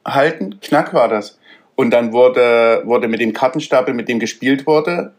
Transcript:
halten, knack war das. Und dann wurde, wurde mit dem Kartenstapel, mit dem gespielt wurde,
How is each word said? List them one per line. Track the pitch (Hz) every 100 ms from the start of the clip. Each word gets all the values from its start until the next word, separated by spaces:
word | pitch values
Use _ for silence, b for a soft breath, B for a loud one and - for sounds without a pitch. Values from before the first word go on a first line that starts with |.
| -
halten, | 139 151 165 190 -
knack | - 147 165
war | 165 117
das. | 107 104 b b b b -
Und | 120
dann | 120 117
wurde, | 117 127 123 123 117 117 113
wurde | 110 117 117
mit | 113
dem | 117
Kartenstapel, | 107 127 - - 135 127
mit | 120 110
dem | 120
gespielt | 113 - 127 135 147
wurde, | 151 151 175 -